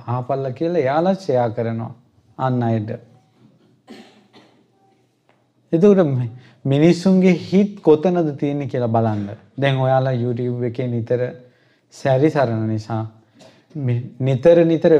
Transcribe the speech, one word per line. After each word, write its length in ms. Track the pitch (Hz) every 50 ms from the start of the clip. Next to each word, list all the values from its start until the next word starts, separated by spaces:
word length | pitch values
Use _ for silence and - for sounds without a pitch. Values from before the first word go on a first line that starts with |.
| -
ආපල්ලා 460 | - 120 127 123 - 139 135 135 135 120
කියලා 280 | - 165 165 175 170
එයාලා 340 | 135 127 143 160 170 190 196
ෂෙයා 360 | 185 - - 131 123 120 113
කරනවා 420 | 107 120 113 117 113 113 117 120 - _ _ _ _ _ _ _ _ -
අන් 240 | 135 131 127 123 120
අයට. 280 | 113 113 110 104 110 113 - - _ _ _ _ _ _ _ _ _ _ _ _ _ _ _ _ - - - - - _ _ _ _ _ - _ _ _ _ _ _ _ _ _ _ _ _ _ _ _ _ _ _ _ _ _ _ _ _ _ - 170
එතකොට 280 | 160 190 208 196 185 180
මේ 240 | 143 135 123 123 117 - - - - _ _ -
මිනිස්සුන්ගේ 680 | 135 135 143 156 175 175 175 - 190 190 185 180 190 175
හිත් 360 | 156 - - 175 190 208 208 - -
කොතනද 500 | - 165 151 151 151 185 180 175 165 151 139
තියෙන්නේ 300 | 131 151 143 143 143 143
කියලා 220 | 127 - 131 120 113
බලන්න. 400 | 113 117 110 110 107 104 101 101 110 - _ _ _
දැන් 240 | - 135 139 135
ඔයාලා 360 | 131 131 131 131 131 131 131 131
YouTube 540 | 120 120 123 120 120 123 123 120 120 120
එකේ 220 | 123 120 135 127 123
නිතර 320 | 120 120 113 - 127 120 123 127 - - - _ _ _ _ _ _ _ _ _ _
සැරිසරන 720 | - - 139 131 131 147 156 151 147 131 117 117 110 110
නිසා 380 | 110 110 107 107 - 117 110 110 110 - _ _ _ _ _ - - _ _ _ _ -
මේ 240 | 156 139 123 120 120 127 - -
නිතර 480 | - 131 135 135 117 - 170 170 170 170
නිතර 280 | 165 165 156 - 170 160 143